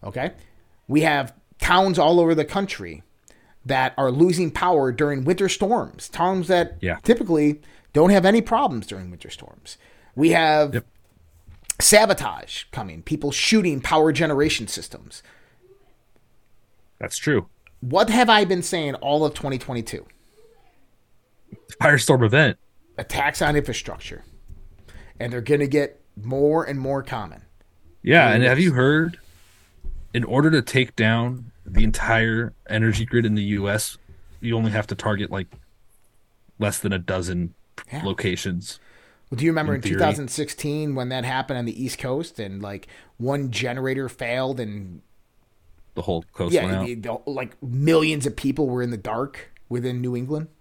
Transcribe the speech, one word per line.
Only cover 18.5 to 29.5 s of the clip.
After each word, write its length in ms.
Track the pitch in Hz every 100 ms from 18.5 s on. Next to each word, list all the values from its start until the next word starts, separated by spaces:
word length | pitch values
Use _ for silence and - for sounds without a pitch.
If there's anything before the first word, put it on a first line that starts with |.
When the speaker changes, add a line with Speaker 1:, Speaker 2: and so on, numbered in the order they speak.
| 185
Speaker 1:
saying 320 | 170 180 151 135
all 280 | - 147
of 100 | 151
twenty 240 | 151 143 131
twenty-two? 480 | - 123 110 - - _ _ _ - _ _ _ _ _ _ _ _ _ _ - _ -
Speaker 2:
Firestorm 440 | - 143 - 135
event. 340 | 117 131 147 87 _ _ _ -
Speaker 1:
Attacks 460 | - - 143 -
on 140 | 160 147
infrastructure. 680 | - 113 - 95 - - - - - - - - - - - -
And 140 | 120
they're 80 | 123
gonna 260 | 110 147 143
get 340 | 147 143 - _ -
more 480 | 107 135 147 156
and 140 | 160 139
more 240 | 131 139
common. 400 | 127 123 95 - - _ _ _ - -
Speaker 2:
Yeah, 280 | - 160 131
and 120 | 110
Speaker 1:
Yes. 80 | 127
Speaker 2:
have 100 | 131
you 120 | 180
heard, 440 | 131 131 151 165 175 - - _